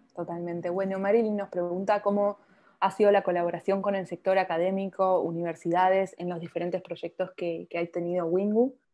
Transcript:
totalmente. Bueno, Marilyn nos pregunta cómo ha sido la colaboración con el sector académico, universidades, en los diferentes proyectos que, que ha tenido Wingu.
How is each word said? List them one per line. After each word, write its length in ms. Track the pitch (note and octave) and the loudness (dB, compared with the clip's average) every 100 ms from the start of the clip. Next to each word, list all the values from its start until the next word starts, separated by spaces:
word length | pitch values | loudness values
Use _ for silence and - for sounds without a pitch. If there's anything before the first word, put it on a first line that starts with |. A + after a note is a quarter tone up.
| _ | _
totalmente. 560 | - E3+ E3+ F3 E3+ F3 | -10 -8 -6 -6 -6 -4
Bueno, 280 | F3+ F#3+ F#3+ | -2 -2 -2
Marilyn 380 | G3 A3+ A3 G#3 | 2 2 2 -2
nos 120 | G3 | -4
pregunta 540 | F3+ F3 F3+ F#3+ G#3 | -4 -4 -2 0 2
cómo 360 | G3+ G3+ G3+ G3+ _ _ _ _ | 2 2 0 -2 _ _ _ _
ha 120 | F#3 | -2
sido 200 | - G#3 | 4 6
la 120 | G3+ | 6
colaboración 580 | G3 F3 E3+ E3+ - G3 | 4 0 -2 -2 0 0
con 140 | G3+ | 0
el 120 | G3 E3+ | -2 -4
sector 320 | F3 F#3+ F#3+ | -4 2 2
académico, 840 | F#3 E3 F3+ F#3+ G3 - F#3+ F3+ | 2 0 0 0 -4 0 2 2
universidades, 960 | C#3+ E3 E3+ E3 E3+ F3 F#3 F#3+ F#3+ - | 0 -2 -4 -4 0 2 4 4 0 -4
en 100 | F3 | -8
los 120 | E3+ | -6
diferentes 420 | E3+ E3+ F3 F3+ | -6 -6 -4 -6
proyectos 480 | - E3+ E3 - F3+ | -8 -10 -10 -6 -8
que, 320 | - F3 E3 F3+ | -4 -6 -6 -8
que 80 | E3+ | -6
ha 80 | E3+ | -6
tenido 360 | F3+ E3+ F3+ E3 | -4 -4 -2 0
Wingu. 500 | F3+ G#3 G#3+ C4 - _ | 0 2 2 0 -2 _